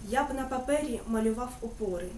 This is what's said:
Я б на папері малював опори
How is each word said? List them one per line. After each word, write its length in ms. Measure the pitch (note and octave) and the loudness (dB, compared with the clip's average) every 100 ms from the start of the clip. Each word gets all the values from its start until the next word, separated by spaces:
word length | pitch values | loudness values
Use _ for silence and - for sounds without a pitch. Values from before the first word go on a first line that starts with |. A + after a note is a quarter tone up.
| G3+ | 2
Я 160 | B3+ | 2
б 100 | C#4+ | 2
на 100 | C4+ | 0
папері 560 | B3+ B3+ B3+ D4 B3 A3+ A3 | 0 -2 2 2 2 -2 0
малював 500 | A3 A3 A3 A#3+ - | 4 4 2 -4 -6
опори 480 | A3+ - G#3 F3 F3 | -8 -2 -2 -2 -4